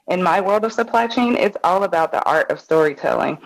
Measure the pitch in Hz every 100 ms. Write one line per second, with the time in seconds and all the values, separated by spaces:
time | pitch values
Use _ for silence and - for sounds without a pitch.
0 | - 180 180 180 190 208 220 220 233 233
1 | 233 240 240 240 202 - 165 190 196 165
2 | 160 - - 156 - 151 - 160 156 143
3 | 135 120 - 156